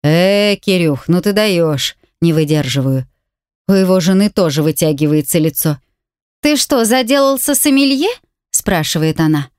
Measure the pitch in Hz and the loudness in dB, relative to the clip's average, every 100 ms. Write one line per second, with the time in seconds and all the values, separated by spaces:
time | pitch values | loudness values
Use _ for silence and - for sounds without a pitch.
0 | 147 165 185 202 208 196 - 185 165 135 | 0 2 2 2 0 -2 0 0 0 -2
1 | - 143 208 202 214 175 165 143 - - | -2 0 0 0 0 0 0 -2 -6 -10
2 | _ _ 170 156 151 151 139 135 135 131 | _ _ 0 0 0 0 0 -2 -2 -4
3 | 131 _ _ _ _ _ - 196 185 185 | -6 _ _ _ _ _ 0 0 2 2
4 | 165 190 208 - 170 143 156 151 160 143 | 2 2 2 0 0 0 -2 0 -2 0
5 | 151 151 143 170 156 156 165 147 _ _ | 0 0 -2 -2 -2 -2 -4 -4 _ _
6 | _ _ _ _ 294 294 - 277 226 254 | _ _ _ _ -2 -2 0 0 2 0
7 | 226 277 277 269 - 285 294 269 277 269 | 2 0 2 0 -2 0 2 2 2 0
8 | 359 494 _ _ _ - - 180 156 165 | -4 -6 _ _ _ -4 -2 -2 -2 -2
9 | 160 156 160 156 139 | -2 0 0 0 -4